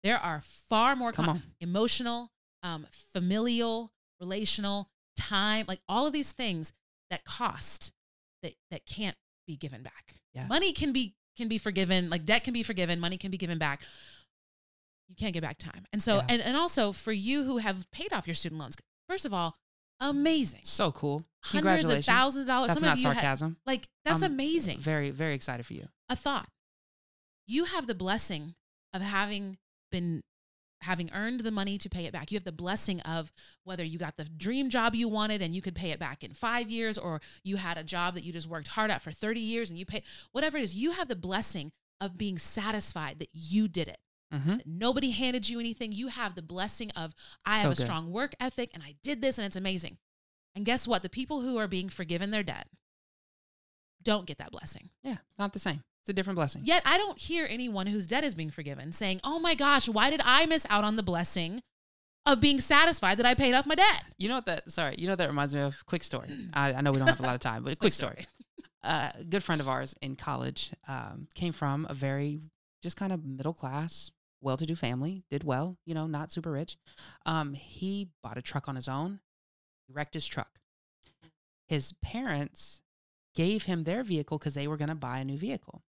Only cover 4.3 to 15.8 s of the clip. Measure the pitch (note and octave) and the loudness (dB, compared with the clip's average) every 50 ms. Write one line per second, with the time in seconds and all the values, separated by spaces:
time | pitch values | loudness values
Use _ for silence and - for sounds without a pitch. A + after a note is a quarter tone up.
4.3 | F#3+ G#3 A3 - - G#3+ G3+ G3+ G3+ G3+ G3 _ _ _ _ _ _ - - - | -4 0 0 0 0 2 0 0 -2 -2 -4 _ _ _ _ _ _ -8 -4 0
5.3 | G#3 G3 G3+ G#3+ G#3+ A3 G#3+ - F#3+ - _ - F#3+ A#3 C#4+ D4+ C#4 D4+ C4+ - | 2 2 4 4 2 2 0 -2 -6 -8 _ -2 0 2 2 2 2 0 0 -2
6.3 | - - B3 G#3+ F3+ D#3+ D#3+ - _ _ _ _ _ _ _ _ F3+ - _ - | -2 -2 -2 -2 -2 -2 -4 -6 _ _ _ _ _ _ _ _ -8 -8 _ -10
7.3 | - - A#3+ G#3 - - - - - - - - _ _ _ _ _ _ _ _ | -6 -4 -2 -2 -2 -2 -2 0 0 0 -2 -6 _ _ _ _ _ _ _ _
8.3 | _ _ - E3 - _ _ _ E3+ - _ - - G3+ G#3+ F#3+ - _ _ _ | _ _ -10 -10 -10 _ _ _ -12 -12 _ -12 -8 -4 -4 -6 -6 _ _ _
9.3 | _ _ _ - D#3 C#3+ - C#3+ B2+ A2 - - - - _ - - - _ _ | _ _ _ -12 -12 -10 -10 -12 -12 -12 -16 -18 -18 -20 _ -20 -20 -20 _ _
10.3 | _ B2+ C3 G3 B3 E4 G4 F#4+ D4+ - - C#4+ A#3+ C4 B3 F#3+ _ _ _ _ | _ -8 -2 2 4 4 4 4 2 2 0 2 2 2 0 0 _ _ _ _
11.3 | _ - A#3 A3 A3+ G#3 - G#3+ F#3+ F#3+ F#3+ F3 F#3 F#3 F3+ E3+ E3+ F3 D#3 D#3+ | _ -6 -2 -2 -2 0 0 0 2 2 4 6 4 4 4 2 0 0 4 4
12.3 | G#3+ A#3+ A#3+ C4 A#3+ A#3 A3 - A3 F3+ F3+ E3 F3 E3+ E3+ F3 F#3 F#3 - F#3+ | 4 4 4 0 -2 -2 -2 -2 0 0 0 0 0 0 0 -2 -4 -4 -6 -6
13.3 | F#3 F3+ F#3 E3+ E3+ D#3+ D#3 D3 C#3 - - - - - - - - - _ _ | -4 -4 -4 -4 -2 0 0 0 -2 -4 -10 -20 -20 -20 -20 -20 -20 -20 _ _
14.3 | _ _ _ _ _ _ _ _ _ _ _ _ _ _ _ _ F#3 - G#3 G#3 | _ _ _ _ _ _ _ _ _ _ _ _ _ _ _ _ -8 -4 -4 -2
15.3 | E3+ E3 D#3+ - D3+ _ - - - - | -2 -2 -4 -4 -8 _ -12 -14 -14 -14